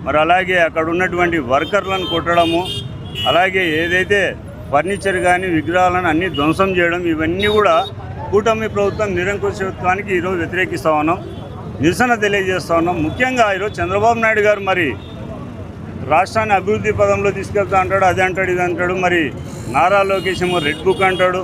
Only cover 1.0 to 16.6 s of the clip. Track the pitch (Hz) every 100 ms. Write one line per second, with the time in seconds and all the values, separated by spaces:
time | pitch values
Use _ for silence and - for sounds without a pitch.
1 | 185 180 175 170 123 135 160 202 185 190
2 | 170 165 170 170 165 165 185 - - -
3 | - - - 156 190 190 180 156 170 180
4 | 185 202 170 101 - - - 139 165 196
5 | 196 185 180 180 185 160 151 180 185 180
6 | 180 156 185 143 147 160 190 185 170 175
7 | 175 156 160 180 208 214 196 160 190 -
8 | - - - 190 214 220 220 202 202 170
9 | 160 175 185 202 196 196 190 170 185 185
10 | 185 185 175 185 160 175 180 170 160 151
11 | 151 185 - - - - - - 147 160
12 | 247 233 208 202 190 185 - 170 170 170
13 | 156 - 254 254 214 190 208 202 175 196
14 | 220 233 226 214 208 208 196 185 151 104
15 | - - - - - - - - - -
16 | 127 151 190 220 220 196